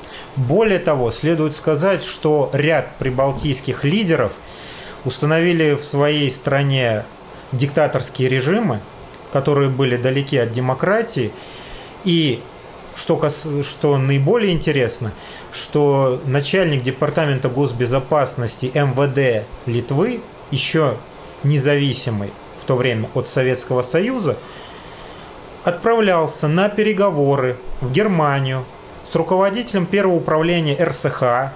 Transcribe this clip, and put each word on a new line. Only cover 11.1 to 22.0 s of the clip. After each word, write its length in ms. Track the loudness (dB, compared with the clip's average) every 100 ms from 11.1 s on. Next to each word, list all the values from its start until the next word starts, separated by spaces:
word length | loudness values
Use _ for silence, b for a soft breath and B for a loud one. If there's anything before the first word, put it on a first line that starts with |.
| -2 -4 B B B B B B -6 0
и 360 | 2 2 -2 -6 -18 -18 -18 -14 -8
что 200 | -2 0
кас-, 300 | 0 -2 -4 -4
что 340 | -4 0 2 4
наиболее 560 | 4 4 4 4 2
интересно, 600 | 2 2 2 0 -2 -6 -8 B B B
что 680 | -8 -2 2 4 4 2 0 0
начальник 560 | 0 2 2 2 2
Департамента 680 | -2 0 0 2 0 0 0
госбезопасности 1200 | 0 0 0 0 0 2 2 2 -2 -4 -4 -2
М 200 | 0 2
В 140 | 2 2
Д 380 | 2 2 2 -2 -8 -2
Литвы, 560 | -2 0 0 0 -2 -8 -18 -6
ещё 460 | -4 0 2 2 0 -8 -18 -18 -4
независимый 880 | 2 2 4 4 2 0